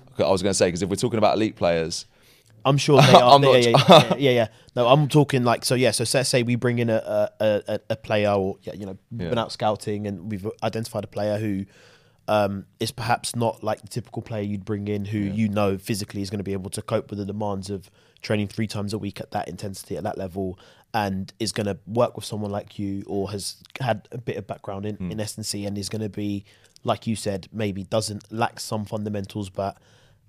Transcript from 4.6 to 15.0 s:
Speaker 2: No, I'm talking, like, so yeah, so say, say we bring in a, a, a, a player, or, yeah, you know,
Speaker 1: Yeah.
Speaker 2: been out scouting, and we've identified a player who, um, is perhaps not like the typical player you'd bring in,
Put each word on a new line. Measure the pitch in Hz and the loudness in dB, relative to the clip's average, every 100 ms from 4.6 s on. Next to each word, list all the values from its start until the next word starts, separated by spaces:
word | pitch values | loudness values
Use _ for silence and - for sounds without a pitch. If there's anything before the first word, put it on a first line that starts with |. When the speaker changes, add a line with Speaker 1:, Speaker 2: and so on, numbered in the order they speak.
| - - | -10 0
Speaker 2:
No, | 117 | 6
I'm | 139 143 | 6 6
talking, | 151 139 135 | 4 4 2
like, | 120 113 - | 2 2 2
so | 127 | 2
yeah, | 123 | 4
so | - | 2
say, | 117 139 | 0 0
say | 123 131 | 2 2
we | 120 123 | 2 0
bring | 123 120 | 0 0
in | 117 | 2
a, | 110 - 104 104 - | 0 0 0 -2 0
a, | 110 104 - | 0 0 -2
a, | 107 - | -6 -4
a | 110 | -8
player, | - 107 104 | -2 0 2
or, | 101 95 - | 2 0 -4
yeah, | - | -12
you | 90 101 | -12 -12
know, | 95 _ 117 | -14 _ -8
Speaker 1:
Yeah. | 87 | -4
Speaker 2:
been | 117 | -4
out | 110 | -4
scouting, | - 110 104 - 104 104 | -4 -2 -2 -4 -6 -6
and | 98 95 | -8 -8
we've | 104 101 - | -8 -8 -6
identified | 113 113 113 107 | -6 -6 -8 -8
a | 101 | -8
player | - 104 104 | -6 -4 -2
who, | 110 98 98 _ - _ _ _ - | -2 -4 -6 _ -20 _ _ _ -2
um, | 107 101 98 - _ | 2 2 -2 -12 _
is | 110 | -8
perhaps | - 113 117 - 117 | -6 -2 -2 -2 -2
not | 117 - | -2 -2
like | 104 110 | -4 -6
the | 107 | -6
typical | - 104 - | -12 -10 -12
player | - 110 | -10 -8
you'd | 104 104 92 | -6 -6 -6
bring | 104 101 | -6 -4
in, | 104 | -6